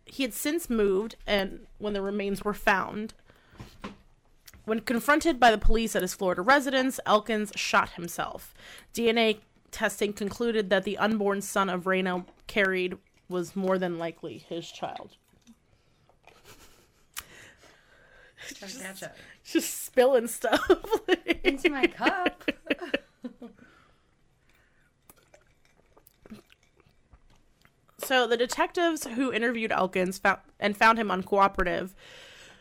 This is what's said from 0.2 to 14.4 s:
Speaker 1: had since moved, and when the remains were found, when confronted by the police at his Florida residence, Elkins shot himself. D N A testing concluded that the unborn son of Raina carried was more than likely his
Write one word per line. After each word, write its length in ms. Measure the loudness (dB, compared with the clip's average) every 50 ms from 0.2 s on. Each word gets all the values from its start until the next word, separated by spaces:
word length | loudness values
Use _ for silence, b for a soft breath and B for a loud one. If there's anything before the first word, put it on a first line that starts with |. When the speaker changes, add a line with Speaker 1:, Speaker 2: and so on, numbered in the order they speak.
| -4
Speaker 1:
had 100 | -4 -4
since 340 | -4 -4 -2 -2 -2 -2 -2
moved, 460 | 0 2 2 2 2 0 -2 -4 -8 -10 -4 -2
and 320 | 0 0 0 -2 -6 -12 -16 -20 -14 -10
when 140 | -8 -6 -4
the 100 | -4 -4
remains 400 | -4 -4 -4 -4 -4 -4 -4 -4
were 100 | -4 -4
found, 600 | -2 0 0 2 2 0 -4 -8 -10 -10 -12 -14 -18 B B B B B B B B B B B B -16 -16 -16 -18 _ _ _ _ _ _ _ _ _ -20 -20 -10 -6
when 160 | -4 -4 -2
confronted 580 | -2 -2 -2 0 2 4 4 4 4 2 4 6
by 140 | 6 6 6
the 60 | 8
police 360 | 8 8 8 6 4 0 0
at 80 | -2 -2
his 120 | -2 -2
Florida 280 | -2 0 0 0 2 4
residence, 560 | 4 4 4 4 2 2 2 2 0 -2 -2 0
Elkins 460 | 2 2 2 2 0 -2 -2 -4 -4 -6
shot 360 | -6 -2 2 2 2 2 2
himself. 640 | -2 -10 -10 -8 -6 -6 -6 -6 -8 -12 -16 -20 B B B B B B B B -4
D 160 | 0 0 2
N 80 | 2
A 220 | 4 2 2 2 -2 -6 _ _ _ _ _
testing 420 | -6 -4 -2 -2 -2 -2 -2 -4 -2
concluded 560 | -4 -6 -6 -4 -2 -2 0 0 0 0 2
that 140 | 2 0 0
the 160 | 0 -2 -2
unborn 420 | 0 0 0 0 0 0 0 -2
son 300 | -4 -2 -2 0 0 0
of 140 | -2 -2 -2
Raina 400 | 0 0 0 0 0 -2 -4 -6 -10 -16 _ _ -4
carried 500 | 0 0 2 2 2 0 -2 -4 -6 -10 _ _ _ _ _ -6
was 260 | -6 -4 -4 -4 -4
more 240 | -4 0 0 0 0
than 180 | 0 -2 -4
likely 420 | -4 -6 -8 -8 -10 -12 -14 -14
his 300 | -14